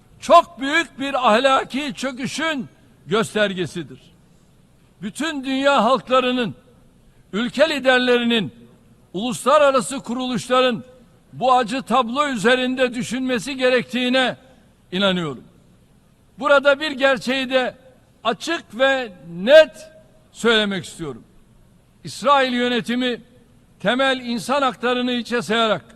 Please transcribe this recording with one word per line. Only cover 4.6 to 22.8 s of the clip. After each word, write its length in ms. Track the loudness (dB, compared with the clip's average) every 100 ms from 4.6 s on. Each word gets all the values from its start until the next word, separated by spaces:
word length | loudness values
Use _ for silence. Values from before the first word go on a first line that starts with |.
| _ _ _ -14
Bütün 420 | -12 -6 -6 -6
dünya 400 | -4 0 2 4
halklarının, 720 | 4 0 2 2 2 0 -2 -6 _ _ _ _ _ _ -8
ülke 360 | -4 -4 0 0
liderlerinin, 840 | 2 2 2 4 2 2 0 -2 -10 -20 _ _ _ _
uluslararası 840 | -8 -6 -4 2 4 4 2 -2 -8
kuruluşların 840 | -8 -6 -4 -6 -2 0 2 -2 -8 -20 -20 _ _
bu 200 | -4 2
acı 280 | 2 2 -4
tablo 460 | -2 0 0 -2 -2
üzerinde 680 | 0 2 2 0 0 -2
düşünmesi 640 | -2 -6 -4 -4 -4 -4 -2
gerektiğine 800 | 0 0 -2 -4 0 0 0 -4 _ _ _ _ -10
inanıyorum. 520 | -2 0 0 -4 -8 -16 _ _ _ _ _ _ _ _ -6
Burada 400 | 2 4 4 0
bir 120 | -2
gerçeği 580 | 0 0 0 -2 -4 -2
de 260 | -2 -2 -8 -20 _ _ _
açık 560 | -6 -4 -4 -6 -6 -2
ve 340 | 0 0 -4 -14 -16 -6
net 520 | 6 8 8 2 -20 -20 -20 _ _
söylemek 540 | -4 0 0 0 -4 -10
istiyorum. 380 | -12 -12 -12 -18 -20 _ _ _ _ _ _
İsrail 500 | -16 -4 2 2 2
yönetimi 680 | 0 0 -2